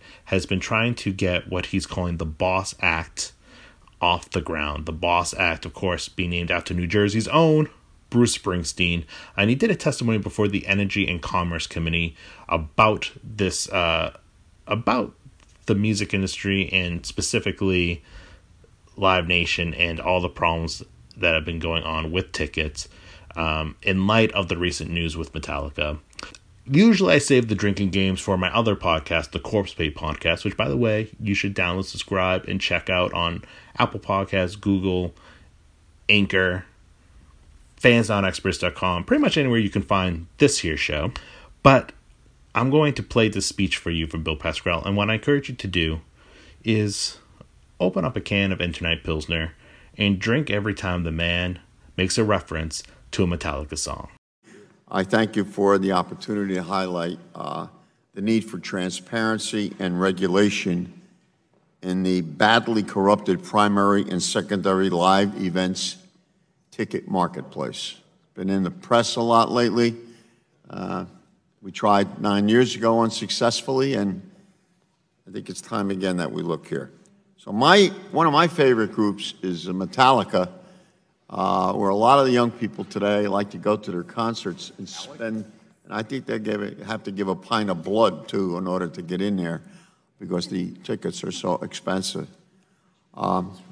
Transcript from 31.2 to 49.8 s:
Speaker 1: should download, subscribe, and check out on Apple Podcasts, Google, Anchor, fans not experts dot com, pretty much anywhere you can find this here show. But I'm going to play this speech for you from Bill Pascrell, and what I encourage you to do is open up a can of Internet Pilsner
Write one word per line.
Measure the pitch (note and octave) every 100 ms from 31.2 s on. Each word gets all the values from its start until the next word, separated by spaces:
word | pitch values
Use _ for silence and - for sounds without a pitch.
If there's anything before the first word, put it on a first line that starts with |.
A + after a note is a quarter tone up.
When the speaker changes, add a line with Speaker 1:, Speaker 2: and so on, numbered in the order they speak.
| G#2+
Speaker 1:
should | G2+ G#2+ G2
download, | F2+ F#2 G2
subscribe, | - - F#2+ F#2 F#2 -
and | F#2+
check | - F2 -
out | F2+ F2+
on | - E2+ F2 - - - -
Apple | A#2+ G#2
Podcasts, | - G2 G2 G2 F2+ G2+
Google, | G2+ G2 F#2+ F2+ F2+ - - - - _ _ _ _ _ -
Anchor, | G#2 G2 F#2+ F#2 F2+ - _ _ _ _ - - - - - - -
fans | B2+ A#2 A2+
not | G2+
experts | F#2+ - F#2+ F2+
dot | F2 -
com, | F#2 F2
pretty | - D4
much | C4+ D#3+
anywhere | C3 A#2
you | G2+
can | G#2
find | - G2 F#2 E2 E2+ -
this | C#3+ -
here | E2+ D2+
show. | - D2+ F2 - - - - -
But | C#3 C3 - - _ _ _ _ _
I'm | - C3
going | D3+ D3
to | C3+
play | - B2 A2
this | G2 -
speech | - F#2+ -
for | F2+
you | E2 D#2+
from | E2
Bill | D#2+ D#2+
Pascrell, | E2 D#2+ F2+ E2 G2
and | G2+
what | G#2
I | A2
encourage | - C#3+ C#3+
you | B2+
to | G2+
do | F2 D#2+ D#2+ - _ - - - -
is | A2+ A2 G#2 - - - _ - - _ _ -
open | F#3 F#3+ D3+
up | G#2+
a |
can | - G2+ G2
of | F2+
Internet | F2 D#2+ E2 E2
Pilsner | - D#2 D#2+ E2 D#2+ - - -